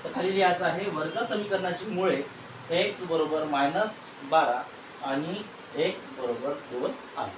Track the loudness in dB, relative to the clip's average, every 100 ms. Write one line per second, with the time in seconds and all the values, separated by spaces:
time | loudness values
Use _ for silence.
0 | -4 0 2 6 6 6 2 2 -2 -2
1 | -2 -2 0 0 0 0 0 -4 -4 0
2 | 2 2 0 -10 -16 -16 -2 2 2 -2
3 | -2 2 2 2 2 4 4 4 0 -2
4 | -14 -14 4 4 6 2 -2 -12 -16 -8
5 | -2 -2 0 -4 -8 -14 -10 0 0 0
6 | -8 -6 -2 0 0 -2 -4 -2 -2 -2
7 | -10 -6 -6